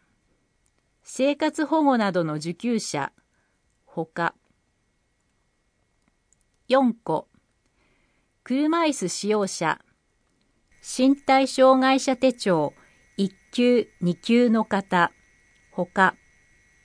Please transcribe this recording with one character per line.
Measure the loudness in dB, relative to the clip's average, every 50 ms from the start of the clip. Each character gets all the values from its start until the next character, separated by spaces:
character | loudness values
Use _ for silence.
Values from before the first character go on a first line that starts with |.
| _ _ _ _ _ _ _ _ _ _ _ _ _ _ _ _ _ _ _ _ _
生 | -14 -6 -2 -2 -2 0 0
活 | -2 -4 -2 -4 -4
保 | -2 0 0 2
護 | 2 2 2
な | 0 -2
ど | -2 -2 -2
の | -4 -4
受 | -6 -8 -8 -10
給 | -8 -6 -4 -4 -4
者、 | -4 -6 -6 -6 -6 -6 _ _ _ _ _ _ _ _ _ _ _ _ _ _ _
ほ | _ -12 -10 -10
か。 | -10 -8 -6 -6 -6 -6 _ _ _ _ _ _ _ _ _ _ _ _ _ _ _ _ _ _ _ _ _ _ _ _ _ _ _ _ _ _ _ _ _ _ _ _ _ _ _ _ _ _ _ _ _ _ 0
四 | 0 2 2 2 -2
戸。 | -4 -6 -6 -6 -6 -6 _ _ _ _ _ _ _ _ _ _ _ _ _ _ _ _ _ _ _ _ _ _ _ -8
車 | -6 -4 -2 0 0 0 0
椅 | 0 0 -2
子 | -2 -4 -8
使 | -6 -6 -4 -2
用 | -2 -2 -2 -4
者、 | -4 -4 -2 -2 -2 -4 _ _ _ _ _ _ _ _ _ _ _ _ _ _ _ _ _ _ _ _
身 | -18 -10 -4 0 2 2 2 2
体 | 2 2 2 2 2 0
障 | 2 4 4 6 6 4
害 | 4 2 2 0
者 | 0 -2 -2
手 | 0 0 0
帳、 | 0 0 -2 0 0 0 0 -4 -6 _ _ _ _ _ _ _ _ -4
一 | -4 -4 -6 _ _ _
級、 | -4 0 2 2 2 2 0 -4 _ -6
二 | -4 -4 -4
級 | -4 -2 2 2 4 4 4
の | 2 0 0
方、 | -2 -2 -4 -2 0 0 2 2 0 _ _ _ _ _ _ _ _ _ _ _ _
ほ | -8 -8 -8
か。 | -4 0 2 2 2 2 _ _ _ _ _ _ _ _ _ _ _ _ _ _